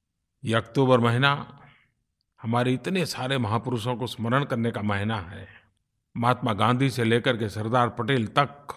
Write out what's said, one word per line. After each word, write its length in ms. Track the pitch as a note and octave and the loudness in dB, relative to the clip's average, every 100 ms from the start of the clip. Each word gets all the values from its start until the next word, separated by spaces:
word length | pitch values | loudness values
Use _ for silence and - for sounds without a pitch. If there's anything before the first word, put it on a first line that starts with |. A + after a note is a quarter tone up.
| _ _ _ _ | _ _ _ _
ये 100 | - | -2
अक्टूबर 460 | A2+ - - C3 B2+ | 0 0 2 6 6
महीना 600 | A#2 A#2+ C#3 C#3+ - - - _ _ _ _ _ _ _ | 6 4 2 2 -4 -16 -20 _ _ _ _ _ _ _
हमारे 300 | A2+ A#2+ B2 | -2 0 2
इतने 340 | B2+ F3 F#3 D#3 | 0 -2 -2 -2
सारे 320 | - B2+ C3+ | -4 -4 -2
महापुरुषों 580 | A2 A2+ A#2+ B2 G#2+ A#2+ | 0 -2 -2 -4 -4 -4
को 100 | A#2 | -6
स्मरण 380 | - A2+ C3 | -6 0 0
करने 260 | C3+ A#2+ A#2 | 0 -2 -2
का 120 | A2+ | -2
महीना 380 | G#2 G2 G#2 A2 | -2 0 -2 -4
है। 280 | E2+ F#2+ G2 - _ _ _ _ _ - | -6 -14 -16 -20 _ _ _ _ _ -2
महात्मा 360 | A#2 A#2+ B2+ | 0 0 0
गांधी 380 | G2+ G#2+ B2 C3+ | 0 2 2 0
से 140 | B2 | 0
लेकर 320 | A2+ A#2 C3+ A#2+ | 2 2 2 0
के 120 | G#2+ | -2
सरदार 400 | G2 G#2+ B2 A#2+ | -4 -2 0 0
पटेल 380 | - A2+ C3+ G#2+ | 0 -2 0 0
तक 420 | - C#3+ - - | 0 0 -2 -16